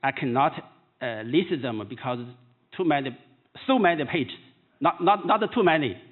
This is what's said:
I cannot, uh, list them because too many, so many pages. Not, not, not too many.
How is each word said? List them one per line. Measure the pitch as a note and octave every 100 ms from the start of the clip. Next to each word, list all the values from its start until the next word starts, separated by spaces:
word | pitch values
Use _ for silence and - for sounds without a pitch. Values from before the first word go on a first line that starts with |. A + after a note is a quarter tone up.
I | C#3
cannot, | C3 C#3 A#2+ D3 - - _ _ _
uh, | B2+ A2
list | A2 D3+ F#3+ E3
them | B2 A2 G2+
because | A#2+ C3 B2 A#2+ B2 _ _ _ -
too |
many, | F3+ C#3+ C3 A#2+ _ _ _ - -
so | C4
many | F#3+ E3
pages. | C3+ F3 B2 - - _ _ _
Not, | D3+ -
not, | F3 G3+ F#3+
not | G#3 G#3+
too | B3
many. | F#3 D#3+ C3+ G#2 -